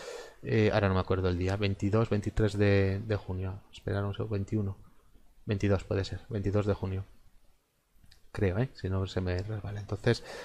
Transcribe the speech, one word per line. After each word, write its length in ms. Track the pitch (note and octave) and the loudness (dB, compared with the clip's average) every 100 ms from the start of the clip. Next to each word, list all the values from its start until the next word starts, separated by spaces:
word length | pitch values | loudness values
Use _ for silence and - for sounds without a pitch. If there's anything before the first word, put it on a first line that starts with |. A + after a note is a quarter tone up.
| - - - - | -14 -14 -16 -12
eh, 280 | - A2+ G#2+ | 0 4 4
ahora 160 | G#2+ G2 | 4 4
no 60 | |
me 60 | F#2+ | 2
acuerdo 300 | - F#2+ F#2 | 2 0 2
el 80 | F2 | 2
día, 180 | F#2 G2+ | 0 0
veintidós, 540 | G2+ F#2+ G2+ A2 A2 | -2 0 2 2 2
veintitrés 480 | G#2 G#2 - A2 G2+ | 0 0 0 0 4
de, 420 | G#2 G2 G2 G2 | 4 6 4 0
de 160 | A2 G2+ | -2 -4
junio. 460 | - F#2 F#2+ F#2 - | -4 -6 -6 -8 -14
Esperar 320 | - - G2+ | -10 -4 -2
un 80 | G2+ | -2
segundo, 220 | G2 A2 | -4 -4
veintiuno, 420 | G#2 G2 A2 G2 G2 - - - - - - - | -4 -2 -2 -2 -6 -14 -20 -20 -20 -20 -12 -4
veintidós 380 | G2+ G2+ G2 | 0 2 2
puede 200 | - G2 | 2 -2
ser, 160 | F#2+ F#2 - | -2 -6 -6
veintidós 380 | A2 G2 G2+ G2+ | -4 0 2 2
de 80 | |
junio. 320 | F#2+ F#2+ F#2+ F#2+ - - - - _ _ _ _ _ - - - | 0 -2 -4 -6 -14 -20 -20 -20 _ _ _ _ _ -20 -20 -14
Creo, 280 | - G2+ F#2 | 0 0 2
¿eh? 100 | C3 | -2
Si 160 | - F#2 | -4 -4
no 160 | F#2+ F#2+ | -2 -2
se 140 | - | -2
me 160 | F#2 F2+ | -2 -2
resbala. 420 | G2+ G#2+ G2+ G#2 | -4 -8 -8 -10
Entonces, 420 | G2 G2+ A#2+ A#2 - - | -6 0 2 2 -2 -14